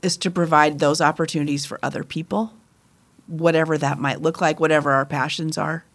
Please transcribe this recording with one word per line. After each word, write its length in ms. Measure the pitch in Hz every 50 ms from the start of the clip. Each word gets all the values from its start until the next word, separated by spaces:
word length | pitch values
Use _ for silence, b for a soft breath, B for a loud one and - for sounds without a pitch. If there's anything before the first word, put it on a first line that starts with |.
is 160 | - 185 170 -
to 140 | - 190
provide 480 | 175 180 175 160 165 151 151 151 151 143
those 200 | 156 147 147 156
opportunities 640 | 165 147 156 - 165 160 - 156 147 151 143 143 143
for 140 | - - - -
other 200 | 139 139 - 147
people, 500 | - - - 160 - 185 202 226 220 - - _ _ _ _ _ _ _ _ _ _ _ _ _ -
whatever 500 | 170 156 165 170 160 160 160 156 160 151
that 220 | 143 139 143 -
might 220 | - 139 127 -
look 200 | 151 160 160 -
like, 180 | 185 160 156 160
whatever 320 | 160 156 156 151 143 143
our 140 | 139 135 135
passions 520 | 143 151 143 131 151 151 - 160 160 151 -
are 280 | 151 151 156 165 - _ _